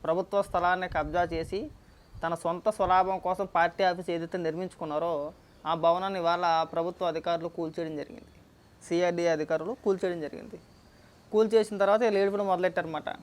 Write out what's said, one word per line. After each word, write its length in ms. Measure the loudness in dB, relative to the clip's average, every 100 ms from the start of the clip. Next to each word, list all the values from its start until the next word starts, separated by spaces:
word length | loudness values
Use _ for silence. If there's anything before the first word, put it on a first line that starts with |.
| 0
ప్రభుత్వ 360 | -2 0 -2 0
స్థలాన్ని 400 | 0 2 0 0 -2
కబ్జా 280 | 0 0 0
చేసి 260 | -2 -4 -6 -8 -14 -20 -20 -20 -6
తన 100 | -4 -2
సొంత 220 | -2 0 -2 0
స్వలాభం 420 | 4 4 4 0 -2
కోసం 160 | -2 0 2
పార్టీ 260 | 2 4 0
ఆఫీస్ 200 | 0 -4 -4
ఏదైతే 240 | -4 -4 -4
నిర్మించుకున్నారో, 680 | -4 -8 -8 -6 -2 -2 -2 -6 -12 -20 -10 -4
ఆ 40 | 2
భవనాన్ని 360 | 4 4 0 0
ఇవాళ 220 | 0 2 2 2 0
ప్రభుత్వ 380 | -2 -4 -2 -4
అధికారులు 360 | -2 -2 -2 -4 -6
కూల్చేయడం 340 | -6 -6 -6 -8
జరిగింది. 320 | -10 -14 -20 -20 -20 -20 -20 -20 -2
సిఆర్డీ 360 | 0 2 2 0 0
అధికారులు 360 | 0 -2 -2 -4
కూల్చేయడం 360 | 0 0 0 -4 -8
జరిగింది. 340 | -10 -14 -18 -20 -20 -20 -20 -20 -20 -2
కూల్చేసిన 440 | 2 4 4 2 2
తర్వాత 160 | 4 4 4
వీళ్ళు 140 | 4
ఏడుపులు 260 | 2 2 0
మొదలెట్టారన్నమాట. 580 | 2 2 0 -4 -6 -8 -12